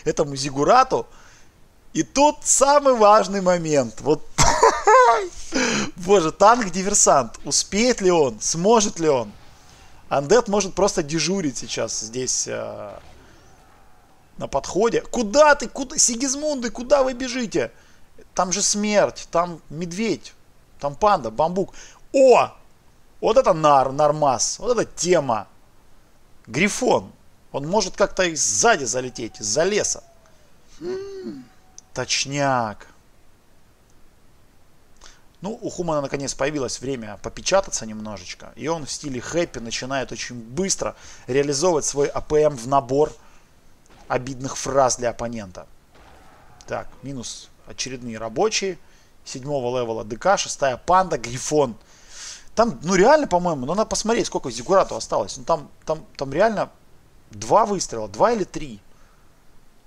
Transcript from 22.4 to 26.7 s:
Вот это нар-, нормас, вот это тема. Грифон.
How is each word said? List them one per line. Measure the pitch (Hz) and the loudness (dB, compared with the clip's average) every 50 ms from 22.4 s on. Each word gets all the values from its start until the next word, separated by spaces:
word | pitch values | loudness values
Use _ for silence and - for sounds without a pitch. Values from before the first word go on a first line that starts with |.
| 127 - - - - - - _ _ _ _ _ - - _ - | 6 2 -2 -12 -20 -20 -20 _ _ _ _ _ -20 -20 _ -4
Вот | - 190 226 | -2 4 4
это | 262 233 226 175 | 4 4 4 2
нар-, | 160 156 151 143 135 127 135 | 4 6 6 6 6 4 2
нормас, | 135 143 151 147 147 156 147 139 123 107 - - - - | 2 2 2 2 2 2 2 2 2 2 -2 -4 -4 -6
вот | 185 233 247 | -4 -2 0
это | 220 170 | 0 -2
тема. | - - - 151 175 180 165 139 127 113 104 95 - _ _ _ _ _ - _ - - - _ _ _ _ - _ - - - | -4 -6 -6 0 2 2 2 2 0 -2 -4 -4 -10 _ _ _ _ _ -20 _ -20 -20 -20 _ _ _ _ -20 _ -20 -20 -18
Грифон. | - 110 147 196 208 | -8 -2 0 0 0